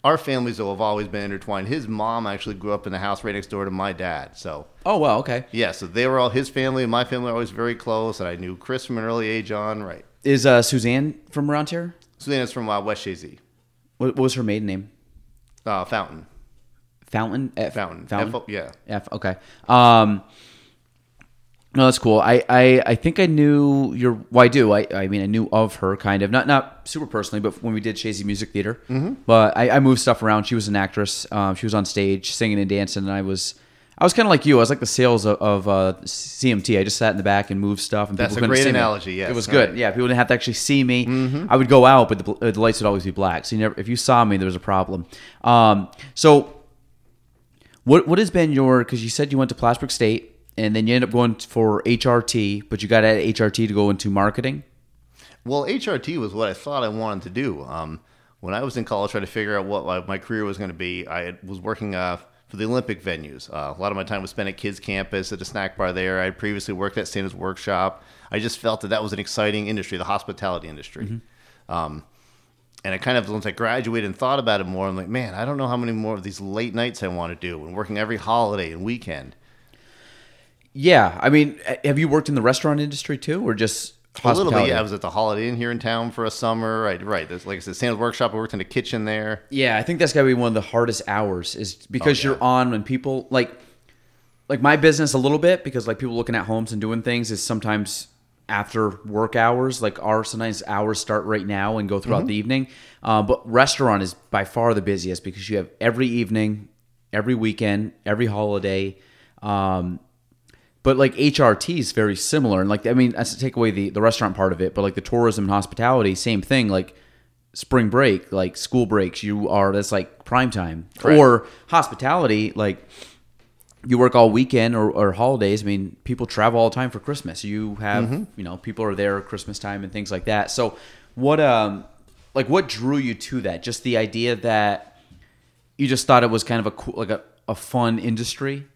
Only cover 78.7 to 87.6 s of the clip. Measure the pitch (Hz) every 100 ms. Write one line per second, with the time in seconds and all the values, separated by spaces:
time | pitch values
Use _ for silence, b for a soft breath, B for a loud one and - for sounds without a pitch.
78.7 | 82 98 120 - 76 65 - b b b
79.7 | b b b b b b b b b _
80.7 | 135 151 156 95 87 131 147 147 - -
81.7 | - 143 143 160 151 151 139 113 131 156
82.7 | 147 147 139 - 139 - 175 208 107 110
83.7 | - - _ _ - 120 143 180 107 101
84.7 | 117 107 101 90 101 110 104 113 120 120
85.7 | 120 117 113 117 - 110 - 117 113 113
86.7 | 110 107 87 98 95 80 90 - 98